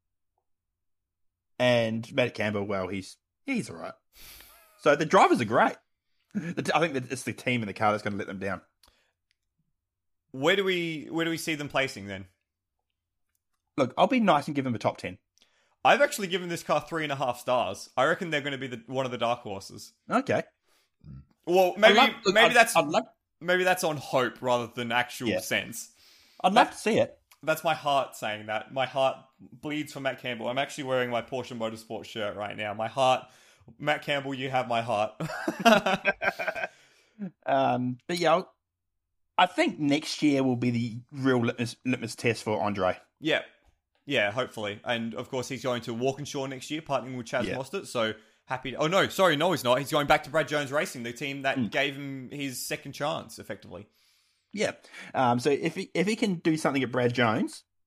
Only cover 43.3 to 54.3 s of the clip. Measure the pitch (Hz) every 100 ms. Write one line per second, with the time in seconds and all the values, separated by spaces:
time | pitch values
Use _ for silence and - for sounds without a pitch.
43.3 | 139 - _ _ _ _ _ - 135 104
44.3 | 117 127 - 104 104 - 117 113 113 123
45.3 | 131 120 131 131 120 117 117 127 135 143
46.3 | 147 135 131 - 151 156 135 120 127 113
47.3 | 131 107 107 131 196 - 123 110 107 -
48.3 | _ - 127 135 120 156 190 147 - 185
49.3 | 147 170 156 123 127 139 151 143 151 143
50.3 | 151 147 151 139 143 185 135 117 120 143
51.3 | 139 135 135 110 147 139 139 139 135 127
52.3 | 143 139 123 - 151 143 135 143 160 -
53.3 | - - 104 - 92 101 _ _ _ _